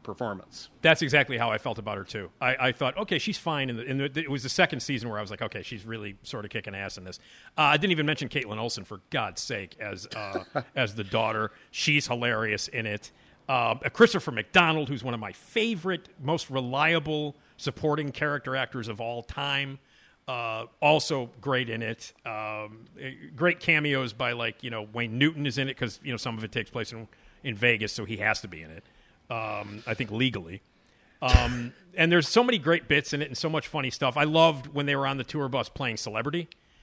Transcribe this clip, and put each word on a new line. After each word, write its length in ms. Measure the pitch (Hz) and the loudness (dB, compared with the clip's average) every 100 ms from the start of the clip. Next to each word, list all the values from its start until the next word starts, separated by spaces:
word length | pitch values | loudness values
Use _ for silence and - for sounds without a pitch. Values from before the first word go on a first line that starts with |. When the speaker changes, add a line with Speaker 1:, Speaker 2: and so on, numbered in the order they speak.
Speaker 1:
performance." 640 | - 95 113 95 - - - - | -12 -6 -6 -6 -10 -18 -18 4
Speaker 2:
That's 180 | 160 156 | 6 6
exactly 360 | 147 143 135 117 | 6 4 4 2
how 100 | 117 | 2
I 80 | 107 | 0
felt 220 | 123 110 | -2 -6
about 180 | 104 98 | -6 -6
her, 60 | |
too. 260 | 98 107 90 - | -6 -8 -10 -2
I, 280 | 127 127 131 | 0 2 0
I 40 | |
thought, 240 | 123 131 - | 2 -2 -2
"Okay, 200 | 208 165 | -2 0
she's 200 | 214 - | 0 -2
fine." 300 | 170 147 131 | -2 0 -2
In 60 | 113 | -4
the, 60 | |
in 140 | 131 135 | -4 -2
the, 220 | 139 143 | -2 -2
it 100 | 147 | -4
was 140 | 139 | -4
the 60 | 127 | 0
second 320 | - 170 131 | 4 4 2
season 280 | - 127 117 | -4 -4 -4
where 80 | 104 | -6
I 40 | |
was 100 | 101 | -6
like, 100 | 101 | -6
"Okay, 220 | 113 104 | -6 -6
she's 200 | - 107 110 | -10 -12 -8
really 300 | 113 104 98 | -8 -8 -12
sort 240 | - 117 104 | -10 -10 -8
of 60 | |
kicking 240 | 110 101 98 | -8 -8 -8
ass 200 | 98 98 | -8 -8
in 80 | 92 | -12
this." 120 | - - - - - | -14 -18 -20 -8 2
Uh, 40 | |
I 160 | 147 151 | 4 6
didn't 140 | 190 | 4
even 140 | 156 147 | 2 2
mention 240 | 151 131 | -2 -4
Caitlin 300 | 147 110 107 | -4 -4 -4
Olsen, 240 | 117 - | -4 -6
for 180 | 92 98 - | -10 -16 -6
God's 320 | 135 101 - | -4 -4 -6
sake, 360 | - 110 92 - | -6 -6 -8 -10
as, 260 | 107 95 107 110 | -10 -10 -10 -8
uh, 280 | 101 95 - | -6 -8 -6
<laughs> 220 | 143 - 139 | -6 -4 -2
as 180 | 113 | -2
the 100 | 110 | -2
daughter. 480 | 98 113 110 110 110 - - | -2 0 2 0 -4 -8 -12
She's 340 | - 156 147 - | -2 2 2 2
hilarious 600 | 120 120 110 110 104 - | 0 0 0 0 -2 -4
in 180 | 123 110 | -4 -4
it. 260 | 104 - - - - - | -6 -8 -20 -20 -12 0
Uh, 260 | 127 113 127 - | 2 2 0 -2
Christopher 420 | - 226 180 156 | 6 8 8 -2
McDonald, 560 | 113 - 185 165 156 131 | -4 4 6 6 4 0
who's 160 | 127 | -4
one 100 | 123 | -4
of 60 | 117 | -4
my 140 | 101 | -6
favorite, 760 | - - 226 226 190 185 175 - - | -12 -4 0 0 0 -2 -4 -6 -6
most 280 | 135 165 - | -2 -2 -2
reliable 880 | 131 123 139 156 165 151 151 147 - _ - | -2 -2 2 4 2 2 -2 -4 -8 _ -6
supporting 540 | 139 - 156 151 143 | -6 -2 0 0 -2
character 440 | - 151 143 131 135 | -2 -2 -2 -2 -2
actors 320 | 123 127 113 | -2 -4 -6
of 140 | 104 | -6
all 220 | 117 120 | -6 -6
time, 540 | - - 143 139 135 135 _ _ - _ - | -8 -6 -2 -2 -2 -8 _ _ -20 _ -8
uh, 380 | 123 117 110 113 _ | -4 -4 -4 -8 _
also 500 | 147 156 - 139 120 - | 4 4 4 -2 -4 -6
great 280 | 139 127 120 | 0 2 0
in 120 | 113 | -2
it. 320 | 113 113 - - 117 | -4 -6 -12 -14 -10
Um, 600 | 107 107 107 107 110 117 - | -6 -6 -8 -10 -14 -20 -14
eh, 140 | 135 139 156 139 | -12 -12 -14 2
great 240 | 170 170 | 2 4
cameos 540 | - 156 147 135 123 | 2 4 4 2 0
by, 180 | 110 120 | -2 -2
like, 320 | 120 117 - | 0 -4 -6
you 60 | 123 | -8
know, 180 | 110 107 | -8 -6
Wayne 240 | 117 117 120 | -4 -2 2
Newton 280 | 151 156 143 | 2 4 -2
is 120 | 135 | 0
in 100 | 135 | -2
it 80 | - | -2
'cause, 240 | 117 - | -4 -4
you 100 | 139 | -8
know, 60 | 117 | -6
some 200 | 123 110 | -4 -6
of 80 | 110 | -4
it 60 | |
takes 160 | 120 104 | -4 -4
place 240 | 120 107 | -6 -8
in, 160 | 113 110 - - - | -10 -14 -20 -20 -10
in 120 | 131 104 | -8 2
Vegas, 360 | 120 110 107 | 4 4 0
so 140 | - 104 | -4 -6
he 120 | 101 | -2
has 220 | 104 - | 0 0
to 60 | 98 | -4
be 140 | 80 | -14
in 100 | 80 | -16
it, 140 | 80 - _ _ _ - | -18 -20 _ _ _ -8
um, 540 | 113 110 104 104 104 117 | -6 -6 -8 -10 -10 -6
I 100 | 110 | -4
think 160 | 107 | -4
legally. 500 | 110 123 101 82 98 - _ _ _ _ _ | 0 0 0 -8 -14 -18 _ _ _ _ _
Um, 520 | 127 123 120 123 120 - | 6 6 6 -2 -6 -12
<laughs> 120 | - - | -8 2
and 140 | 165 | 6
there's 200 | 175 143 | 6 6
so 140 | 233 247 | 6 6
many 120 | 214 | 2
great 300 | 151 170 131 | 4 2 4
bits 240 | 143 - | 2 2
in 100 | 143 | -4
it 60 | 147 | -4
and 100 | 120 | -4
so 120 | 160 | -2
much 180 | 165 - | -2 -2
funny 220 | 151 131 | -4 -4
stuff. 260 | - 131 135 | 0 0 2
I 80 | |
loved 440 | 151 160 165 139 127 | 4 8 8 6 -4
when 180 | 143 143 | -2 0
they 100 | 139 | 0
were 120 | 135 | 0
on 100 | 135 | -2
the 80 | 120 | -4
tour 240 | 151 135 | -2 0
bus 180 | 127 - | -2 -2
playing 300 | - 127 107 | -4 -4 -4
Celebrity. 500 | 110 110 135 170 160 - _ _ | -4 -2 -2 -4 -6 -14 _ _